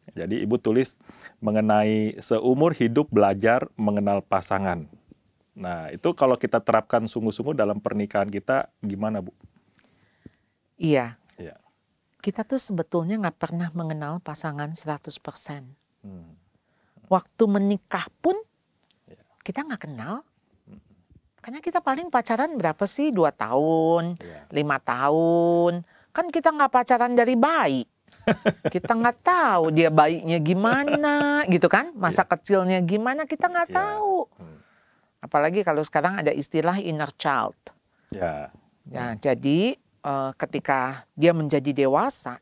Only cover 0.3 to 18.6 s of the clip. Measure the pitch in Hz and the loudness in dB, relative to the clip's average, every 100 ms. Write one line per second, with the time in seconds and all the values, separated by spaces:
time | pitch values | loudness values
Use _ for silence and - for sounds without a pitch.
0.3 | 113 104 120 110 113 135 - - - - | -4 -2 0 2 2 0 -4 -20 -20 -20
1.3 | - 107 107 107 107 107 107 107 - - | -8 -2 0 2 4 4 2 0 -4 -2
2.3 | 110 127 127 165 156 117 117 151 110 101 | 0 2 4 4 2 0 2 2 4 4
3.3 | 98 110 123 - - 107 104 101 101 - | 4 2 2 0 -2 -2 0 0 0 0
4.3 | 98 - 98 98 85 73 - _ - _ | -2 0 -2 -2 -4 -8 -18 _ -20 _
5.3 | _ _ - 92 - 80 90 160 170 131 | _ _ -12 -10 -8 -10 -4 -2 2 2
6.3 | 123 127 113 - 113 - 120 110 117 110 | 2 0 0 2 2 2 -2 -2 -4 -4
7.3 | 104 123 147 104 104 - 104 104 101 101 | -4 -4 -2 -2 -2 -4 -4 -2 -2 -2
8.3 | 98 - 131 - _ 107 98 107 107 90 | -4 -2 -2 -4 _ -8 -6 -6 -6 -10
9.3 | - - _ _ _ _ _ _ _ - | -16 -20 _ _ _ _ _ _ _ -20
10.3 | _ _ _ _ - 165 139 117 117 _ | _ _ _ _ -4 0 2 0 -10 _
11.3 | - 82 - _ _ _ _ _ _ - | -18 -18 -20 _ _ _ _ _ _ -8
12.3 | 208 220 262 - 180 160 175 165 220 185 | -6 -4 -4 -4 -6 -2 -2 -2 -2 -4
13.3 | - 165 170 170 170 160 156 147 170 - | -6 -8 -6 -6 -6 -6 -6 -8 -8 -10
14.3 | 151 160 143 147 165 151 147 - - - | -10 -8 -8 -10 -10 -8 -10 -10 -16 -14
15.3 | - - 143 131 139 _ _ 98 92 82 | -16 -14 -16 -16 -20 _ _ -20 -18 -20
16.3 | 82 _ _ _ _ _ _ - 190 - | -20 _ _ _ _ _ _ -2 -2 -2
17.3 | - 220 202 202 202 - 185 - _ 330 | 0 2 2 0 -2 -4 -8 -8 _ -2
18.3 | 392 440 _ | -2 -6 _